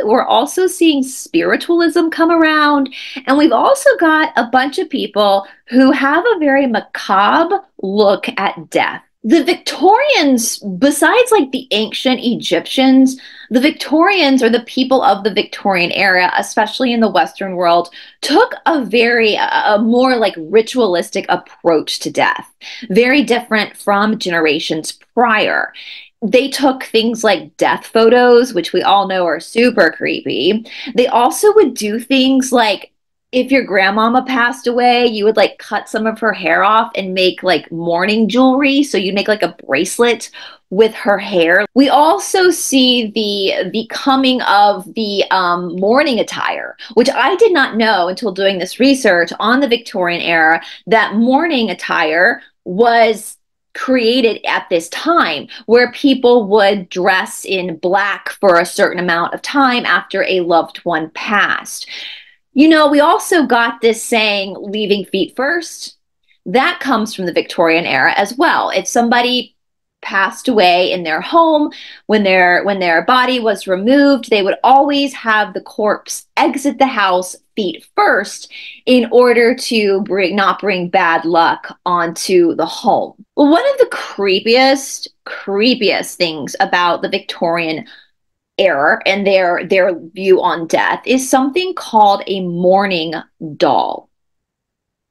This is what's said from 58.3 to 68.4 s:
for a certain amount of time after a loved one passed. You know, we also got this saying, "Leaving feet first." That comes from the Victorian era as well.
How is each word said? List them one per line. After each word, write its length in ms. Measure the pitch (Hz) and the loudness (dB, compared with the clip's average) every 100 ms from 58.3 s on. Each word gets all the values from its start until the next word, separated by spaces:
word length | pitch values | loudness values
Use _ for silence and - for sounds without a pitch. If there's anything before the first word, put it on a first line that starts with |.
| - | -2
for 180 | 202 170 | 2 2
a 80 | 170 | 2
certain 380 | - 185 180 | 0 -2 -2
amount 300 | 180 170 170 | -2 -2 -4
of 80 | - | -6
time 440 | - 285 269 247 - | -6 0 0 0 0
after 380 | 175 - 196 | -2 -2 -4
a 160 | - 185 | -2 -2
loved 380 | 175 170 156 - - | 0 0 0 -6 -4
one 240 | 165 156 | -4 -4
passed. 800 | - - 208 180 - - - - - - - - _ _ - | -10 -4 0 0 -2 -8 -16 -14 -16 -16 -18 -20 _ _ 2
You 100 | 311 | 4
know, 200 | 320 302 | 6 4
we 120 | 285 | 4
also 440 | 294 427 - 359 247 | 2 2 0 0 2
got 360 | 240 233 - | 2 0 0
this 220 | 226 220 | -2 -2
saying, 520 | - 233 214 202 196 180 | -2 -2 0 -2 -6 -10
"Leaving 460 | 202 208 208 202 180 | -8 -6 -2 -2 -2
feet 300 | 190 170 - | -4 -4 -4
first." 600 | 269 349 330 - - _ _ _ _ _ - | -4 -4 -8 -14 -18 _ _ _ _ _ -4
That 320 | 202 311 349 | -2 0 -4
comes 340 | 269 233 220 | -2 -2 -4
from 140 | - 180 | -6 -4
the 40 | |
Victorian 540 | 160 - - 165 160 175 | -4 -4 0 0 2 0
era 280 | 135 151 - | 0 0 0
as 160 | 202 | -2
well. 360 | 240 | 0